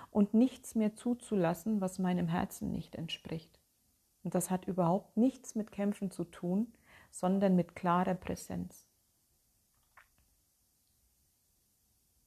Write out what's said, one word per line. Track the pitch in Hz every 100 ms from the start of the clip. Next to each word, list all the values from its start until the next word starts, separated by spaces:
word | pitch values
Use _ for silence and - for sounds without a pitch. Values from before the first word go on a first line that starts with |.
| -
und | 214 202
nichts | 220 262 - - 226
mehr | 214
zuzulassen, | - 240 240 - 202 165 180 220 214
was | 185 -
meinem | 180 175 170
Herzen | 175 - - -
nicht | - -
entspricht. | - 165 - - 160 - _ _ _ _ _ _ _
Und | 175 180
das | -
hat | 185 -
überhaupt | 185 165 190 - -
nichts | 254 - - 220
mit | 208
Kämpfen | - 202 202 196
zu | -
tun, | - - 175 190 233 - _ - -
sondern | - 180 196 196 180
mit | 170
klarer | - 180 180 185
Präsenz. | 180 - 180 - 180 180 - _ _ _ _ _ _ _ _ _ _ _ - _ _ _ _ _ _ _ _ _ _ _ _ _ _ _ _ _ _ _ _ _ _